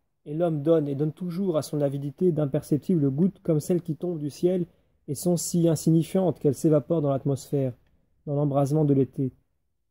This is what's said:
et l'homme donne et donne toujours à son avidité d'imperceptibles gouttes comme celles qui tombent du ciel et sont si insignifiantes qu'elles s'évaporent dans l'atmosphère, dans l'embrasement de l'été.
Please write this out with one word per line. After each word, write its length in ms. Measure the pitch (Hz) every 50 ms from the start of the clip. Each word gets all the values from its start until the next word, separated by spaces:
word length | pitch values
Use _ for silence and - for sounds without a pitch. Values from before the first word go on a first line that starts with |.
| _ _ _ _ _
et 80 | 156 147
l'homme 300 | 156 175 175 160 147 139
donne 240 | 160 165 160 147 143
et 80 | 143
donne 180 | 131 151 156 147
toujours 440 | - 185 180 165 175 202 190 165 151
à 40 |
son 180 | 139 - - 147
avidité 520 | 147 139 135 143 139 143 139 - 185 185
d'imperceptibles 800 | 160 143 151 139 - 151 - - 160 139 - - 190 165 143 139
gouttes 280 | 131 143 180 196 - _ -
comme 160 | - 165 151
celles 240 | - - 185 170 -
qui 120 | - 156
tombent 240 | - - 175 180 156
du 120 | 147 151
ciel 340 | - - - 175 185 185 175 - _ _ _ _ _ _ _ -
et 60 | 143
sont 240 | - - 175 180 160
si 300 | - - - 175 165 170
insignifiantes 720 | 160 147 - 165 160 165 156 - - 190 190 170 147 -
qu'elles 160 | - 151 131
s'évaporent 480 | - - 165 156 147 - - 170 165 147
dans 80 | 143
l'atmosphère, 680 | 135 135 - 143 139 127 - - - 143 135 131 120 - _ _ _ _ _ _ _ _ _
dans 100 | 160 143
l'embrasement 480 | 143 147 151 135 139 143 131 147 156 156
de 120 | 143 143
l'été. 360 | 135 135 127 - - 139 127 - _ _ _ _ _ _ _ _ _ _ _